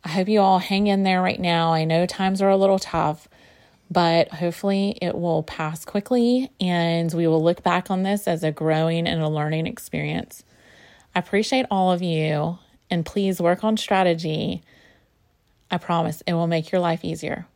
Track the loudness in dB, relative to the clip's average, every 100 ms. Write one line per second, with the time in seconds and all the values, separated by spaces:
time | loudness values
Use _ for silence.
0 | -4 -2 2 4 6 4 2 0 2 2
1 | 2 2 0 0 0 2 2 2 2 2
2 | 0 0 -2 2 4 4 4 2 0 -2
3 | -2 -2 -12 _ -20 _ _ _ _ 2
4 | 4 4 2 -2 -4 -2 -2 0 0 -2
5 | -4 -2 -2 -2 -2 -6 -8 -8 -6 -6
6 | 0 2 2 2 -2 _ -2 0 2 0
7 | 0 0 2 4 2 2 0 0 0 -2
8 | 0 -2 -2 -2 -2 -2 0 2 2 0
9 | -2 -2 -2 -2 -2 -2 -4 -8 -8 -6
10 | -4 -6 -8 -18 _ _ -20 -20 -20 -20
11 | _ -6 -2 -2 0 0 0 0 2 0
12 | 0 -2 0 -2 -2 -6 _ _ _ -4
13 | -2 -2 -2 0 0 0 0 -2 0 2
14 | 2 0 -2 -4 -4 -6 _ _ _ _
15 | _ _ _ _ _ _ _ -6 -2 -2
16 | -2 -4 -4 -2 0 -2 0 0 0 -2
17 | -6 -8 -8 -8 -12